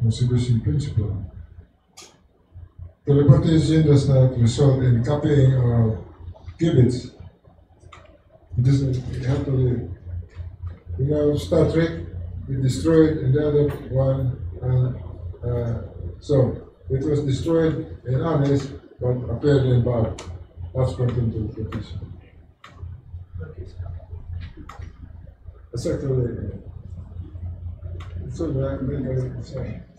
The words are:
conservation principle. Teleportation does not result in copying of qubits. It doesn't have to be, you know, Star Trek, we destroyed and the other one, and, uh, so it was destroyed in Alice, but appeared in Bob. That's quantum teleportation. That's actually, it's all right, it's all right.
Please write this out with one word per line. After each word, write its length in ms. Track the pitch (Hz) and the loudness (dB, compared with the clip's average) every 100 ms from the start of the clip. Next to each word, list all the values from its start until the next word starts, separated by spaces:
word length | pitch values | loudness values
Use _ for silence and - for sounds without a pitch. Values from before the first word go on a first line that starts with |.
conservation 600 | 113 - 123 123 120 113 | 0 2 2 2 2 2
principle. 640 | 151 151 - - 101 95 - - - - - _ _ - - _ _ _ _ - - - - _ 143 | 2 0 0 -2 -2 -4 -8 -14 -20 -20 -20 _ _ -20 -20 _ _ _ _ -20 -20 -18 -18 _ 2
Teleportation 800 | 143 143 151 170 160 139 160 151 | 6 8 6 6 4 4 4 6
does 200 | 131 127 | 6 6
not 300 | 131 127 120 | 6 4 4
result 460 | 113 - 139 127 | 2 4 4 4
in 200 | 123 117 | 4 4
copying 500 | 147 147 156 135 131 131 | 2 0 4 6 6 6
of 500 | 120 117 110 - - - - - - - | 4 4 2 0 -8 -18 -18 -18 -16 -2
qubits. 520 | 165 139 117 - - - - _ _ _ _ _ - - - - _ - - - | 2 6 6 4 -6 -16 -20 _ _ _ _ _ -20 -20 -20 -20 _ -20 -6 0
It 60 | |
doesn't 320 | 131 139 131 123 - 127 127 | 4 4 2 -2 -4 -4 -2
have 200 | 147 143 | 0 0
to 60 | |
be, 1500 | 127 123 - - - - - - - - - - - - - | 2 2 0 -4 -12 -10 -10 -10 -14 -14 -12 -14 -14 -10 -2
you 60 | 139 | 0
know, 260 | 151 147 147 | 2 2 0
Star 360 | - 160 156 | 2 2 4
Trek, 180 | 160 165 - - - - - 139 | 2 0 -2 -10 -12 -12 -10 -6
we 140 | 131 | -2
destroyed 560 | 127 - 160 160 156 131 | 0 0 4 6 6 4
and 160 | 131 | 2
the 140 | 147 151 | 2 4
other 220 | 143 143 - - | 4 2 0 -4
one, 500 | 131 135 135 131 127 - - | 0 2 0 -2 -4 -8 -6
and, 340 | 127 127 127 - - - - - | 0 2 2 -2 -10 -12 -12 -8
uh, 380 | 120 120 117 117 - - - - | -4 -2 -2 -6 -8 -12 -12 -10
so 500 | - 131 113 - - - - | 0 2 2 -2 -12 -16 -4
it 140 | 131 | -2
was 200 | 156 143 | 0 0
destroyed 720 | 139 - 165 165 160 135 - - 123 | 0 -2 0 2 2 0 -6 -10 -4
in 160 | 135 | -2
Alice, 460 | 165 147 139 135 - - - - | 0 2 2 0 -2 -12 -16 -6
but 140 | 123 123 120 | -2 -2 -4
appeared 320 | 117 147 131 123 | -2 2 4 4
in 180 | 120 | 4
Bob. 380 | 120 120 110 - - - - - - 127 | 2 2 0 -4 -12 -16 -16 -14 -6 -2
That's 180 | 127 | -2
quantum 380 | - 120 117 113 | 0 -2 0 -2
teleportation. 800 | 110 104 - 110 110 - - - - - - - _ - - - - - - - - - - - - - - - - - - - - - - - - - - - - - - - | -2 -6 -6 -8 -8 -10 -12 -12 -16 -20 -20 -20 _ -20 -16 -14 -14 -16 -16 -14 -12 -12 -12 -14 -12 -10 -10 -12 -14 -10 -10 -10 -16 -18 -16 -16 -16 -18 -18 -20 -20 -20 -20 -12
That's 160 | 123 170 | -6 -4
actually, 640 | 139 139 127 117 - - - - - - - - - - - - - - - - - - - 135 | -4 -2 -2 -2 -4 -8 -10 -14 -18 -16 -16 -14 -14 -14 -12 -12 -10 -12 -12 -12 -12 -12 -12 -10
it's 120 | - | -8
all 80 | 160 | -4
right, 300 | 135 135 135 131 131 123 127 127 120 | -2 -4 -4 -4 -4 -4 -4 -4 -8
it's 160 | - 127 | -10 -10
all 60 | |
right. 200 | - - - | -10 -10 -16